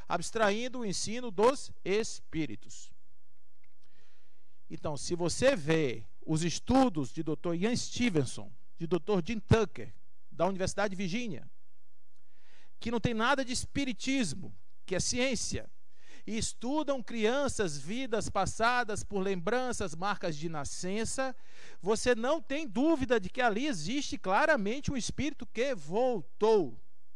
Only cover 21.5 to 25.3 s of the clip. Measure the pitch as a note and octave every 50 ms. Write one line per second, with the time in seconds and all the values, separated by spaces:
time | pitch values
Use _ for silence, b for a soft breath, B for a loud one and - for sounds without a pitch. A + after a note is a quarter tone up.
21.5 | B B B B B B - F#3+ A3 - - B3+ B3 A3 A#3 C4 D#4+ D#4+ - -
22.5 | C4+ D#4 E4 A#3 F3 A3+ C#4+ E4 E4 C4+ C4 G#3+ B3 A3+ F#3 F3+ - - B3 A3+
23.5 | F#3+ A3+ C#4 D#4 A#3 D#3 D3 F#3 C4 D4 - - C#4+ - - F#3 G3 A#3 D4+ E4
24.5 | D4+ A#3+ F#3+ G3+ B3 D4 - - C#4+ A#3+ - - - - C4 D#4